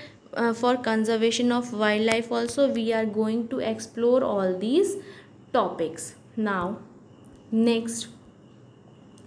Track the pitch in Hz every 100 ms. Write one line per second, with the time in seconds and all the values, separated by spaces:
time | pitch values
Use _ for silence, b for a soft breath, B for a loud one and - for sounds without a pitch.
0 | B B - - 233 220 247 254 226 220
1 | 220 226 226 226 240 240 240 208 214 214
2 | 226 226 233 233 233 285 277 226 220 226
3 | 220 208 220 226 233 262 220 220 - 233
4 | 233 254 - 202 185 185 214 311 - -
5 | B B B - - 247 185 - 160 -
6 | - - - - 208 190 180 220 - -
7 | - - - - - 226 233 226 226 -
8 | - - - - - - - - - -
9 | - -